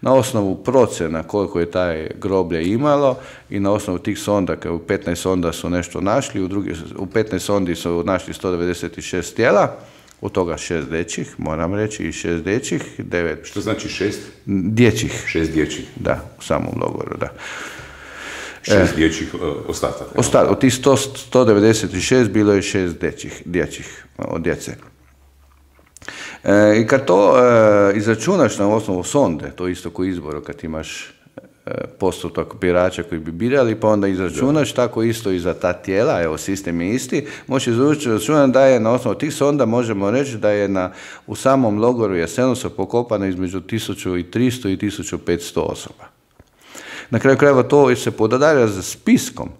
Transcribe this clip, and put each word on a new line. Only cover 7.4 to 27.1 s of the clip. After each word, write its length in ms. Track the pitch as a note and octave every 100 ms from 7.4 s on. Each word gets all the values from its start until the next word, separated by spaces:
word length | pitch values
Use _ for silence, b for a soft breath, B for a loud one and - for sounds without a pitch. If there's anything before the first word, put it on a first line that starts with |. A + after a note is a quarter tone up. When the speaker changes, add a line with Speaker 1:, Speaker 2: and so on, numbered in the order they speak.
| -
Speaker 1:
sondi 280 | G2+ F2+
su 280 | E2+ F2 E2+
našli 300 | E2+ F#2 -
sto 160 | E2 F#2+
devedeset 500 | F2 F2 F2 E2+ -
šest 360 | - F2+ E2 -
tijela, 400 | A#2 E3+ C#3+ - B B B _
od 120 | G2+
toga 240 | G2 F2+ D#2
šest 320 | - E2+ C#2
dečjih, 460 | D#2+ E2+ - C#3+ -
moram 360 | D#2 D#2 E2+
reći, 280 | G2+ G#2+ -
i 100 | E2+
šest 320 | E2 - E2+
dečjih, 380 | E2 A2 B2+ E3 - -
devet 480 | F#2+ F2+ E2 D#2 -
Speaker 2:
Što 140 | -
znači 280 | G2 G#2 -
šest? 320 | - G2 - - - -
Speaker 1:
dječjih. 760 | G2 F2 A2 A#2+ - D2 - -
Speaker 2:
Šest 260 | E2+ D#2+
dječjih. 340 | D#2 D2+ - - -
Speaker 1:
Da, 240 | E2+ C#2+ - -
u 40 |
samom 300 | - D2+ G1+ G1+
logoru, 360 | G1+ G1+ - -
da. 100 | - - B B B B B B B B B B B B -
Speaker 2:
Šest 260 | G2+ F2
Speaker 1:
E, 40 | D2
Speaker 2:
dječjih, 380 | D#2+ - D2+
e, 40 | - E2+ C#2+ -
ostataka. 420 | - - - -
Speaker 1:
osta-, 320 | - A#2+ C3 F2+
od 120 | G2
tih 140 | C3
sto, 220 | - - C3+
sto 480 | - - - B2+
devedeset 560 | B2 G2+ G#2+ A2 F2+ F#2
šest 300 | F2 B2+ A#2
bilo 220 | G2+ G#2
je 100 | G2
šest 380 | F#2 G2+ F2+ D#2
dječjih, 420 | E2+ - - -
dječjih, 600 | - F2 D2 - - - - -
od 240 | - E2+
djece. 340 | E2 D2+ - - - _ _ _ _ _ _ _ _ _ _ - B B B B
E, 360 | - G2+ G#2 G#2+
i 60 | A2+
kad 180 | C3+
to, 340 | C#3